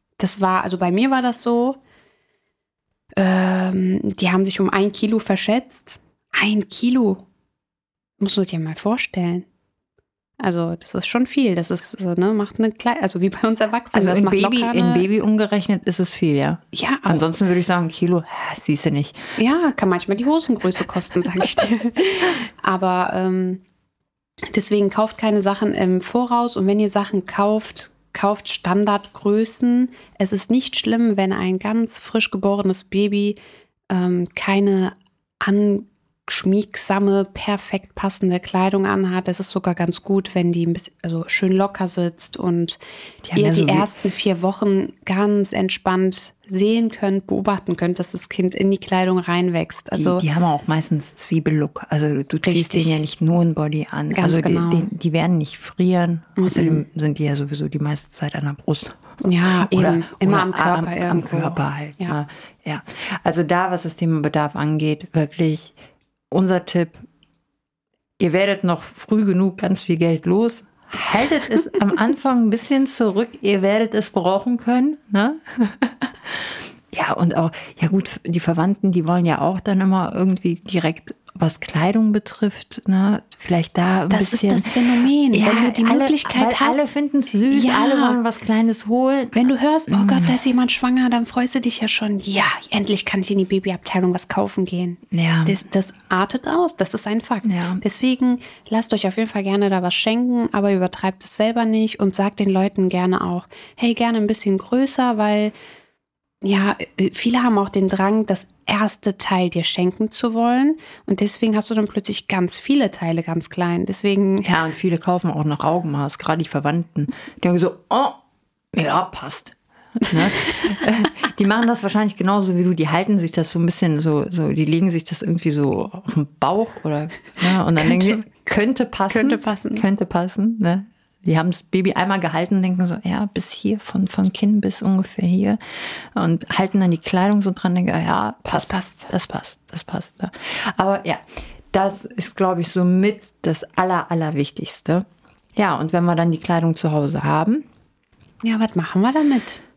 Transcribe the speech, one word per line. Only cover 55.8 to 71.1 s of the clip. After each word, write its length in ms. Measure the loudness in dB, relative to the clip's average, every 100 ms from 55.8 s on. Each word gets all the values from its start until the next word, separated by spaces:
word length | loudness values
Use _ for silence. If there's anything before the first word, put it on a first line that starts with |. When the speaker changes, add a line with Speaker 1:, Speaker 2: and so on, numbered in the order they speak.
| 2 2 2 -2 -4 -2
Speaker 1:
Mhm. 80 | 0
Speaker 2:
Außerdem 400 | 2 2 2 -2 -4
sind 240 | -2 0
die 60 | -2
ja 100 | -2
sowieso 320 | -4 -4 -6
die 120 | -4
meiste 320 | -4 -4 -8
Zeit 220 | -8 -8 -6
an 100 | -6
der 80 |
Brust. 420 | -6 -4 -4 -6 -16 -20 -6 0
Speaker 1:
Ja, 400 | 2 4 2 2
Speaker 2:
Oder, 180 | 2 2 2
Speaker 1:
eben. 100 | -2 -2
Immer 140 | 2
Speaker 2:
oder 100 | 2
Speaker 1:
am 80 | 2
Körper 240 | 0 0 0
Speaker 2:
am, 100 | -2
am 100 | -4
Speaker 1:
irgendwo. 400 | -2 -2 -2 -2
Speaker 2:
Körper 380 | -2 -2 -4 -4
halt. 200 | -10 -8
Speaker 1:
Ja. 80 | -6
Speaker 2:
Ne? 140 | -4 -6 -10 -20 -16
Ja. 200 | -10 -10 -10 -14 -10 -6 -2
Also 180 | 0
da, 260 | 2 0 0
was 140 | -2
das 140 | -6 -2
Thema 240 | 0 0
Bedarf 340 | 0 0 -2 -2
angeht, 520 | -2 0 0 -2 -2
wirklich 600 | -2 -2 0 0 -2 -6 -20 -20 _ _ _ -4
unser 360 | 0 2 0 0
Tipp, 260 | -2 -2 -6 -20 _ _ _ _ _ _ _ _ _ _ -2
ihr 120 | 0
werdet 320 | 2 2 2
noch 200 | 0 -2
früh 420 | -4 -12 -2 2 2
genug 320 | 2 2 0
ganz 240 | -2 -2
viel 160 | 0 0
Geld 280 | 2 2 0
los. 380 | 2 0 -2 -14 _ -16 -8 -2